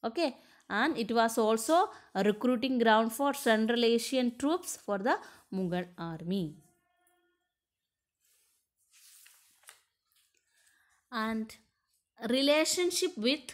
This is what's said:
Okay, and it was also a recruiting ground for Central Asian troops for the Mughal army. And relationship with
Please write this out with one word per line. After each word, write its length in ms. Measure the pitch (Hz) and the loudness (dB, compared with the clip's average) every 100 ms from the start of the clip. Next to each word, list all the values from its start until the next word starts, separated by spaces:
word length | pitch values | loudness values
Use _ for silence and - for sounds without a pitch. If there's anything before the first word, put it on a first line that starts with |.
Okay, 360 | 226 233 311 - _ _ _ | -6 -2 -4 -4 _ _ _
and 280 | 196 277 269 | -2 -2 -2
it 140 | 214 | -2
was 260 | 233 226 226 | 2 2 2
also 520 | 214 226 220 320 415 - - 185 | 2 2 2 2 2 -4 -10 0
a 80 | |
recruiting 560 | 202 208 247 254 269 254 | 0 2 0 0 0 2
ground 320 | 226 220 226 | 4 4 2
for 220 | 226 285 | -2 -2
Central 500 | 262 240 220 220 233 | 0 0 2 2 2
Asian 540 | 233 233 233 262 247 240 | 2 2 0 -2 -2 -2
troops 400 | 277 349 349 - | -2 -2 -4 -12
for 200 | - 202 | -6 -4
the 200 | 208 359 - - _ | -2 -2 -4 -20 _
Mughal 340 | 190 185 180 175 - | -6 -4 -4 -6 -12
army. 580 | 165 160 165 196 160 151 _ _ _ _ _ _ 349 _ _ _ _ _ _ _ _ _ _ _ _ _ _ _ _ _ - - - _ _ _ - - _ _ _ _ _ _ _ _ _ _ _ _ _ | -12 -10 -6 -4 -4 -10 _ _ _ _ _ _ _ _ _ _ _ _ _ _ _ _ _ _ _ _ _ _ _ _ -20 -20 -20 _ _ _ -20 -20 _ _ _ _ _ _ _ _ _ _ _ _ _
And 420 | 226 220 220 220 - _ _ _ _ _ _ 226 | -6 -4 -4 -8 -14 _ _ _ _ _ _ 2
relationship 880 | 254 277 294 311 - 349 - 370 359 | 4 4 4 2 0 0 0 -2 0
with 240 | 220 294 - | -2 -2 -6